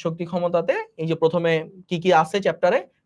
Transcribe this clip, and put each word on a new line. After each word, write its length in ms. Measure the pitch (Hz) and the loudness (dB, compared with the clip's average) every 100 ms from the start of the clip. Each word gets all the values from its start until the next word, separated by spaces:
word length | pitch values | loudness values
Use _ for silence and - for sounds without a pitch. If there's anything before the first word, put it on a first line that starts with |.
শক্তি 200 | 170 165 170 | -8 -6 -6
ক্ষমতাতে 440 | 180 175 170 180 392 440 - | -4 -2 0 0 -2 -6 -8
এই 40 | 160 | -4
যে 40 | 160 | 0
প্রথমে 300 | 160 175 165 160 160 185 - | 0 2 0 0 -4 -14 -8
কি 80 | 175 | -2
কি 80 | 180 269 | 4 4
আছে 140 | - 208 | 4 0
চ্যাপ্টারে 380 | 190 165 180 247 - _ | -2 0 0 0 -4 _